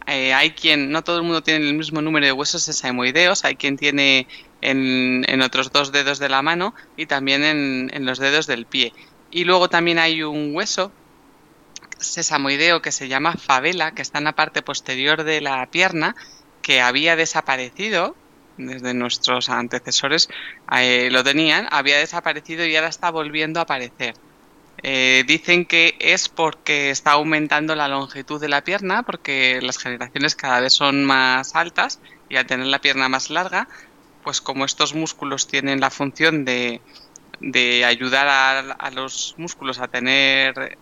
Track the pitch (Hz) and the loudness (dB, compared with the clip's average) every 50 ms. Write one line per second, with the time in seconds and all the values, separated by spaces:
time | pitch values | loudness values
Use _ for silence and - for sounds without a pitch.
0 | - - 147 135 131 131 131 135 147 160 156 - - 160 156 147 139 135 147 165 | -8 -6 -4 -2 0 2 4 4 4 2 0 0 2 2 2 2 2 0 -2 -4
1 | 160 - 175 170 170 170 165 160 156 - 156 156 151 147 147 151 160 151 156 156 | -2 -2 -2 -2 0 0 -2 -2 0 0 0 2 2 0 0 -2 -2 -4 -4 -4
2 | 151 156 160 151 143 139 135 131 147 143 - 170 - - 151 - - 131 123 123 | -2 0 2 4 4 4 2 2 0 -2 -2 -2 -4 -4 -4 -4 -4 -4 -2 0
3 | 123 127 127 160 175 180 196 - - 147 - - - 143 139 135 147 143 139 143 | 0 2 4 4 4 4 4 2 0 -2 -2 -2 -2 -4 -2 0 0 0 2 2
4 | 139 139 135 131 127 - - - - - - - - - 135 135 131 131 127 127 | 4 4 4 4 2 -2 -10 -20 -20 -20 -14 -6 -2 -2 0 0 0 0 2 2
5 | 127 127 127 127 127 131 131 131 131 127 - 131 131 131 - 143 143 139 139 143 | 2 0 0 0 0 0 0 2 0 0 0 -2 -2 0 0 0 0 2 0 0
6 | 139 139 143 135 143 135 135 135 139 156 170 175 180 202 - - - - _ - | 0 0 -2 -2 -2 0 0 0 0 0 0 0 -2 -4 -6 -10 -20 -20 _ -10
7 | 160 - 147 139 135 135 139 139 147 151 156 147 143 139 135 127 127 131 - 143 | -6 -4 -2 -2 0 0 0 2 2 2 2 0 0 -2 -2 -4 -4 -6 -6 -6
8 | 135 127 127 127 135 139 143 156 156 147 135 117 117 - - 131 123 117 - - | -4 -4 -4 -2 0 0 0 0 0 -2 -4 -6 -6 -4 -2 -2 -2 -2 -4 -12
9 | - - _ _ _ - - 175 175 175 185 185 175 175 175 170 170 170 170 165 | -20 -20 _ _ _ -8 -4 -2 0 2 4 4 4 4 2 2 2 2 2 2
10 | 165 165 160 160 156 151 151 151 151 147 143 170 208 214 - - 185 202 - _ | 2 2 0 -2 -4 -4 -4 -4 -4 -4 -4 -4 -4 -4 -4 -4 -4 -6 -8 _
11 | _ _ _ _ _ _ _ _ _ _ _ _ _ _ - - - - - - | _ _ _ _ _ _ _ _ _ _ _ _ _ _ -20 -20 -20 -20 -16 -10
12 | - - - 175 160 - 156 147 139 139 139 143 156 170 170 160 - 151 139 - | -8 -8 -6 -4 -4 -2 -2 0 0 0 0 2 4 4 4 2 0 -4 -6 -6
13 | 143 127 131 135 147 165 170 - - - 139 127 131 160 185 180 156 160 - - | -6 -4 -4 -2 0 -2 -2 -2 0 0 0 2 2 0 -2 -2 -4 -4 -6 -8
14 | 139 - - 147 147 151 156 - 156 151 - 151 139 - 143 - - - 131 127 | -10 -6 -6 -4 -4 -2 0 -2 -2 -2 -2 -6 -6 -6 -8 -8 -6 -6 -4 -2
15 | 135 143 156 156 156 151 156 151 147 143 135 131 127 - - 165 180 190 175 160 | 0 0 0 0 0 -2 -2 -2 -2 -2 -4 -4 -6 -4 0 2 2 2 2 0
16 | 156 180 233 - - - - - _ _ _ _ - - 139 131 123 123 123 139 | -2 -2 -4 -6 -14 -20 -20 -20 _ _ _ _ -2 2 2 4 4 4 4 4
17 | 151 165 165 160 160 156 - 160 - - 135 127 127 123 - - 196 220 214 170 | 2 2 2 2 2 0 0 -2 -2 -2 -2 -4 -4 -8 -8 -8 -6 -2 -2 -2
18 | 175 233 349 _ _ _ _ _ _ _ _ - 131 127 131 131 123 123 123 123 | -2 -2 -4 _ _ _ _ _ _ _ _ -14 -12 -12 -10 -8 -6 -4 -4 -2
19 | 120 123 - - - - 127 127 123 - 127 120 120 120 - 123 - - 127 - | -2 -4 -4 -4 -2 -2 -2 -2 -2 -2 -2 -4 -4 -4 -6 -6 -6 -2 -2 -2
20 | - 139 147 165 - - - - - - - - _ - 127 127 127 127 123 123 | 0 2 2 2 2 2 0 -12 -14 -16 -16 -16 _ -2 2 2 4 4 4 4
21 | 123 127 127 127 127 139 139 151 160 156 151 175 220 - - 147 135 139 143 147 | 2 4 4 4 4 4 2 4 4 4 2 2 2 0 0 0 2 4 4 2
22 | 151 151 - 170 - 165 151 151 147 - 165 160 170 165 156 156 156 165 160 - | 2 0 -4 -4 -2 -2 -4 -4 -6 -10 -6 -4 -2 0 0 0 0 -2 -4 -2
23 | - 175 165 160 156 147 147 156 156 156 160 170 165 - 147 131 123 120 - - | -4 -2 -2 -2 -4 -4 -4 -4 -4 -2 -2 -4 -2 -2 -4 -6 -6 -10 -10 -8
24 | 131 117 117 - _ - _ _ _ _ _ _ _ _ _ - - 135 135 131 | -8 -8 -8 -10 _ -20 _ _ _ _ _ _ _ _ _ -10 -6 -2 0 2
25 | 131 131 131 131 131 123 151 156 - - 175 175 175 - - 170 165 170 - - | 4 4 4 4 4 4 2 0 2 2 2 2 2 2 2 4 4 2 2 0
26 | - - 175 185 - - - - 165 156 147 - - - 151 143 143 139 135 139 | 0 0 2 2 0 -4 -2 0 0 0 0 -2 -4 -2 -2 0 0 0 -2 0
27 | - 151 147 147 151 160 156 151 156 147 - 151 151 156 156 151 147 139 139 139 | 2 4 4 4 4 2 0 0 0 0 0 0 0 0 -2 -2 -2 -2 -2 -4
28 | 139 135 - 139 135 - 151 151 151 147 143 147 - - 185 202 202 185 185 220 | -6 -8 -10 -14 -10 -8 -8 -6 -4 -2 -2 -2 0 -2 -4 -4 -2 -2 -2 -2
29 | 247 - - - - - 139 135 131 127 127 127 123 127 127 - - 127 123 120 | -2 -4 -8 -8 -6 -4 0 2 2 2 2 0 -2 -4 -4 -4 -6 -8 -8 -8
30 | 123 123 - - 139 151 - - - 135 127 123 127 131 - - 147 139 139 139 | -10 -8 -6 -2 -2 -2 -2 -2 -2 0 2 2 4 4 2 4 4 2 2 2
31 | 139 139 135 135 131 131 127 131 135 - - 160 170 175 - - 196 277 - - | 2 2 4 4 4 4 2 0 -2 -2 -2 -2 -2 -2 -2 -2 -2 -2 -4 -10
32 | - - - - _ - 139 131 127 127 135 127 127 135 139 139 - 143 135 135 | -18 -20 -20 -20 _ -4 -2 -2 0 0 -2 -4 -2 -2 -2 0 0 0 0 2
33 | 135 131 131 131 - - 151 165 185 185 180 185 - - - - - - _ _ | 0 0 0 -2 -4 -2 -2 -4 -2 -2 -4 -4 -6 -6 -10 -20 -20 -20 _ _
34 | _ _ _ _ - 147 139 - - - 135 135 135 139 - - 151 143 143 156 | _ _ _ _ -10 -6 -6 -6 -6 -6 -4 -4 -2 -2 0 0 0 0 0 -4
35 | 160 151 - - 156 139 139 135 - - - 139 135 139 139 135 135 135 - - | -4 -6 -6 -8 -8 -6 -4 -4 -4 -2 -2 -2 -2 0 0 2 2 0 0 0
36 | 143 139 - - 156 160 160 151 139 131 123 123 123 120 117 117 - - - - | -6 -4 -2 2 2 2 2 2 0 0 -2 -2 -2 -4 -4 -8 -12 -18 -20 -20
37 | - - - - - _ - - - 143 127 127 123 120 123 123 123 120 123 117 | -20 -20 -20 -20 -20 _ -18 -12 -8 -2 2 2 2 4 4 4 4 4 4 2
38 | 127 127 127 135 139 143 143 135 135 131 135 135 131 135 131 - - 139 131 131 | 0 0 2 4 4 4 4 4 4 4 2 0 -2 -6 -10 -10 -10 -10 -8 -8
39 | 135 131 - - - - - - 165 170 - - 139 131 127 127 127 123 - 123 | -8 -8 -8 -8 -8 -8 -8 -10 -12 -12 -12 -10 -8 -8 -6 -6 -8 -6 -6 -4
40 | 120 131 135 139 139 135 135 135 135 135 131 131 135 - - - | -2 0 2 2 4 4 4 2 2 0 -2 -4 -8 -10 -12 -16